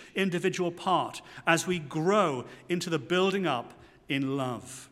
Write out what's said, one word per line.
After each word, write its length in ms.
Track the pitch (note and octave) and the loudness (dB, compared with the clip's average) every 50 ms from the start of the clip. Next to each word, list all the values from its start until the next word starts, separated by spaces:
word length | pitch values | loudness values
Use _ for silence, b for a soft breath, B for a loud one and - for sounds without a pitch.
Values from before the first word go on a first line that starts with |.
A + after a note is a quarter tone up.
| B B B | B B B
individual 580 | - F#3+ G3 E3 F3 F3 F#3+ F3+ F#3 F3+ E3+ | 0 0 0 0 0 0 0 0 0 -2 -2
part, 520 | E3+ - - F#3+ F3+ D#3 B2 A2+ - - B B B B B - | -2 -2 0 0 2 2 0 -2 -6 -12 B B B B B 4
as 180 | E3 D#3+ - | 4 4 4
we 140 | F#3 F#3 F3 | 0 -2 -2
grow 640 | D3+ C3+ - D#3+ D#3 F3+ G3+ G#3+ G3 D#3+ C#3 B2 A2 B B B B - | -4 -4 -4 0 2 4 4 4 4 4 2 -2 -4 B B B B -4
into 220 | F3 F3 E3+ F3+ | -2 -2 0 0
the 80 | E3 D3 | -2 -2
building 480 | B2 G#2 F3 F#3 F#3+ G3 F#3+ G3+ F#3 D#3+ | 0 0 2 2 4 4 2 0 0 0
up 260 | C3+ A#2 A#2+ - - B B B B B B - | 0 -2 -4 -6 -14 B B B B B B -4
in 300 | C#3+ C#3 C#3 C3+ C3+ C#3 | -2 -2 -2 -2 -2 -2
love." 500 | C3 B2+ A#2+ G#2+ - - - - - - | -2 -4 -4 -6 -10 -12 -16 -16 -18 -20